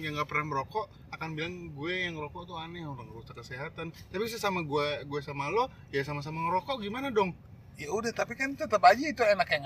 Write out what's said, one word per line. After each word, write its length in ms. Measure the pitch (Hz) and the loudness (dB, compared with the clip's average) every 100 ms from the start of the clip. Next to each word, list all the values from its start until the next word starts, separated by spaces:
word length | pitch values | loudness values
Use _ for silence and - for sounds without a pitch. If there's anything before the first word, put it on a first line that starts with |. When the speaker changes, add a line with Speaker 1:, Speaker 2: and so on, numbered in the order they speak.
Speaker 1:
yang 120 | 156 | -4
nggak 100 | 147 147 | -4 -2
pernah 200 | 151 151 | -2 0
merokok 400 | 139 135 214 - - - | -2 -2 -4 -6 -8 -14
akan 180 | - 160 | -8 -6
bilang, 220 | 156 165 180 170 | -4 -6 -6 -10
"Gue 220 | 143 160 185 | -8 -4 -2
yang 140 | 180 160 | -2 -4
ngerokok 260 | 147 180 175 | -8 -10 -10
tuh 100 | 175 | -10
aneh, 240 | 165 175 | -10 -8
orang 220 | 156 131 117 | -8 -8 -12
rusak 260 | 113 117 - | -14 -14 -14
kesehatan." 560 | 117 127 143 - 165 | -12 -10 -8 -8 -10
Tapi 320 | - - 185 | -10 -8 -4
sesama 360 | 226 226 202 180 | -4 0 0 0
gue, 420 | 156 147 147 143 | 2 2 2 0
gue 160 | 143 147 | -4 -6
sama 280 | 139 143 139 | -4 -4 0
lo, 200 | 208 262 - - | 2 0 -2 -4
ya 120 | 139 | -2
sama-sama 400 | 135 147 143 160 | -2 -4 -4 -4
ngerokok, 380 | 165 185 185 269 | 0 0 0 -4
gimana 320 | 202 240 277 | -4 -4 0
dong? 240 | 214 190 - - - - - | 2 2 0 -14 -20 -18 -12
Speaker 2:
Ya 160 | 147 | -4
udah, 160 | 196 226 | -2 -2
tapi 220 | 202 - | -2 -2
kan 240 | 233 269 277 | -2 -4 -2
tetap 240 | 294 208 | 0 8
aja 220 | 180 226 | 10 10
itu 160 | 302 240 | 6 4
enak 240 | 220 196 170 | 4 6 4
yang 180 | 151 | 2